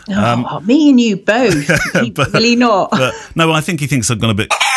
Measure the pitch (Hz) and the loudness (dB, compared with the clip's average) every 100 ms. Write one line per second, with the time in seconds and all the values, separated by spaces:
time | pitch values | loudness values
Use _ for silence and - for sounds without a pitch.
0 | - 196 117 120 - 147 170 285 294 254 | -8 -2 0 0 -4 -6 0 4 6 4
1 | 233 190 - 220 254 160 147 156 - 165 | 4 0 0 0 2 0 0 -2 0 -2
2 | 120 - 135 214 233 240 247 202 165 - | -2 -2 -2 0 2 2 2 2 0 0
3 | 127 - - - 160 156 151 165 143 143 | -2 -4 -10 -2 0 0 -2 -4 -2 -2
4 | 107 113 113 104 107 - - | -2 -2 0 0 -2 -2 -2